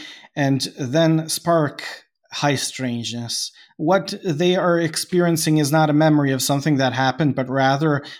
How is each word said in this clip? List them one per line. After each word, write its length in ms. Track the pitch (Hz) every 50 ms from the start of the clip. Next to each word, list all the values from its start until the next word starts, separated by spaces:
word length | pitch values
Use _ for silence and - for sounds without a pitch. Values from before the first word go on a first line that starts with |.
| - - - - - - -
and 260 | - 143 139 139 131 - - - -
then 480 | 151 120 127 160 165 160 160 160 156 156
spark 560 | - - - 170 170 165 151 139 - - - - - - - _ _ _ _ _
high 240 | - - - 147 143
strangeness? 960 | 120 - - - - 131 127 120 117 117 107 113 120 120 117 - - - - - - - _ _ -
What 360 | 160 151 185 196 190 196 196 202 -
they 320 | 196 151 143 180 180 180
are 240 | 185 165 180 170 170
experiencing 800 | 170 156 160 - - - - 180 175 175 165 160 160 165 156 156
is 140 | 151 135
not 180 | 147 160 156 151
a 40 | 147
memory 380 | 147 156 160 151 147 143 139
of 100 | 135 127
something 360 | - - 143 139 139 160 151 131
that 160 | 135 127 120
happened, 420 | 127 131 135 127 - 165 143 120
but 140 | 135 131 127
rather 540 | 127 135 135 135 135 139 160 160 147 139 - - - -